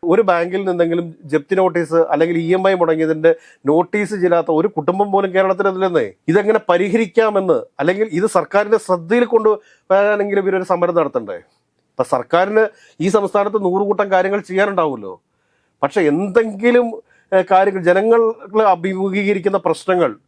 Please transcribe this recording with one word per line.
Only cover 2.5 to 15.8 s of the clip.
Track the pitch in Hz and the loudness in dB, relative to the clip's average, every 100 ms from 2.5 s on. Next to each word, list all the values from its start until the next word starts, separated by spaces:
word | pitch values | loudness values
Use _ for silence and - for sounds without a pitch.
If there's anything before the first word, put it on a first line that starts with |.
| 185 | 0
എം | 190 | 2
ഐ | 190 | 2
മുടങ്ങിയതിന്റെ | 165 160 160 156 160 160 - _ 135 | 0 0 0 2 2 0 -4 _ 0
നോട്ടീസ് | 156 175 208 202 208 | 0 0 -2 -4 -2
ചെല്ലാത്ത | 180 170 160 156 | 0 0 0 0
ഒരു | 185 165 | 0 -2
കുടുംബം | 147 185 208 | -4 -2 0
പോലും | 196 196 185 | 0 0 0
കേരളത്തിൽ | 190 185 202 | 0 0 -2
ഇല്ലെന്നേ. | 190 190 170 107 - - | 0 0 0 -2 -8 0
ഇതെങ്ങനെ | 180 208 214 - | 0 2 0 2
പരിഹരിക്കാമെന്ന്, | 175 196 220 220 233 220 202 190 139 - _ | 0 2 0 0 0 0 0 0 -2 -2 _
അല്ലെങ്കിൽ | 147 190 220 165 | -2 0 -2 -2
ഇത് | 208 185 | 0 0
സർക്കാരിന്റെ | 156 202 208 214 - | 0 -2 0 -2 0
ശ്രദ്ധയിൽ | 185 165 233 240 | -4 0 0 2
കൊണ്ടുവരാനെങ്കിലും | 233 214 208 _ _ _ 190 202 208 202 202 | 2 2 0 _ _ _ 2 2 0 0 0
ഇവരൊരു | 190 190 185 | 0 -2 -2
സമരം | 180 175 170 | -2 0 0
നടത്തണ്ടേ? | 143 131 104 90 _ _ _ _ _ - | -2 -4 -8 -12 _ _ _ _ _ -8
അപ്പൊ | 127 | -4
സർക്കാരിന് | 131 123 170 196 214 220 _ _ _ | -2 0 0 0 0 0 _ _ _
ഈ | 175 | 0
സംസ്ഥാനത്ത് | 208 202 208 202 214 | 0 0 -2 -2 -2
നൂറുകൂട്ടം | 196 185 202 202 202 | -2 -2 -2 -2 0
കാര്യങ്ങൾ | 190 185 202 180 | 0 0 -2 -4
ചെയ്യാനുണ്ടാവുമല്ലോ. | 185 202 190 160 123 98 92 _ _ _ _ _ _ | -2 0 0 -2 -4 -12 -16 _ _ _ _ _ _